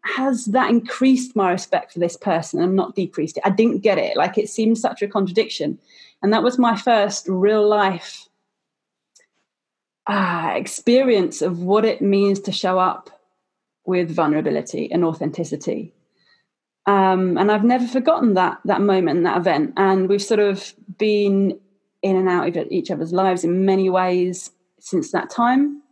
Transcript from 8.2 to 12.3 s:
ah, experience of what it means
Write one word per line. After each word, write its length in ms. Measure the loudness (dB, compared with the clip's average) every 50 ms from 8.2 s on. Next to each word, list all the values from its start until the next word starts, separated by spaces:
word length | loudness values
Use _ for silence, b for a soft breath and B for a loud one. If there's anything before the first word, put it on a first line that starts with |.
| -20 _ _ _ _ _ _ _ _ _ _ _ _ _ _ _ _ _ _ b b b b _ _ _ _ _ _ _ _ _ _ _ _ _ _
ah, 460 | -4 -2 -2 0 -2 -2 -4 -4 -4 -4
experience 880 | -4 -6 -6 -12 -4 0 2 4 4 4 4 2 2 0 -2 -2 -4
of 200 | -4 -4 -4 -4
what 260 | -2 0 2 2 2
it 160 | 2 0 0 0
means 380 | 2 2 4 4 2